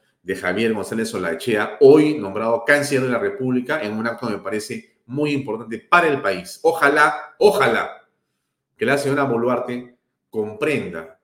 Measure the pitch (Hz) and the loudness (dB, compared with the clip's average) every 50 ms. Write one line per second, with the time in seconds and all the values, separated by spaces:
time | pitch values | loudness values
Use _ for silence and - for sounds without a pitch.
0 | _ _ _ _ _ 92 95 92 95 90 92 107 117 113 110 104 95 - 113 113 | _ _ _ _ _ -8 -6 -4 -2 -2 0 0 0 0 0 -2 -4 -4 -4 -4
1 | 113 110 - 98 90 82 82 80 - 123 110 104 110 - - - 143 135 151 156 | -4 -4 -4 -4 -4 -4 -4 -4 -2 -2 0 0 0 -2 2 6 8 10 10 8
2 | 151 151 147 120 101 95 95 107 113 113 117 113 - - 147 147 143 139 143 127 | 6 4 0 -2 -6 -6 -6 -4 -2 0 0 0 2 4 4 4 2 0 0 0
3 | 131 127 120 113 101 98 - - 131 127 127 127 123 131 151 156 - 104 107 110 | 0 0 0 0 -2 -2 -4 -4 -2 -2 0 0 -2 -2 -4 -4 -4 -4 -6 -4
4 | 113 117 113 - 127 113 101 92 - 98 104 107 104 - 117 113 - _ _ _ | -4 -4 -6 -4 -6 -6 -6 -6 -6 -6 -6 -6 -6 -8 -10 -12 -12 _ _ _
5 | _ - 123 147 151 151 143 135 - - 107 113 117 110 113 107 - _ - 175 | _ -10 -6 -4 -2 -2 -2 -4 -4 -6 -8 -8 -8 -10 -12 -12 0 _ 4 4
6 | 170 160 143 131 - 98 95 90 90 - - - - 165 165 - 147 143 147 151 | 4 4 0 0 -2 -2 -4 -4 -6 -12 -10 -2 0 0 2 4 2 2 4 4
7 | 151 156 - - - - - - 175 208 - - 135 120 113 98 85 - - - | 4 2 2 -2 -8 -14 0 2 4 4 4 4 2 2 0 0 -2 -4 -8 -14
8 | _ _ _ _ _ _ _ _ _ _ _ _ _ _ _ _ 110 120 143 139 | _ _ _ _ _ _ _ _ _ _ _ _ _ _ _ _ -2 -2 0 0
9 | 143 139 139 147 143 127 117 117 117 127 123 113 - 123 123 123 123 - - _ | 0 -2 0 0 0 0 0 0 0 0 -2 -2 -4 -6 -8 -10 -12 -14 -20 _
10 | _ _ _ _ _ _ - 110 104 107 107 - - 156 143 117 98 90 85 80 | _ _ _ _ _ _ -8 -6 -6 -6 -6 -4 -4 -2 -2 -2 -4 -6 -10 -12
11 | - - - _ | -14 -14 -18 _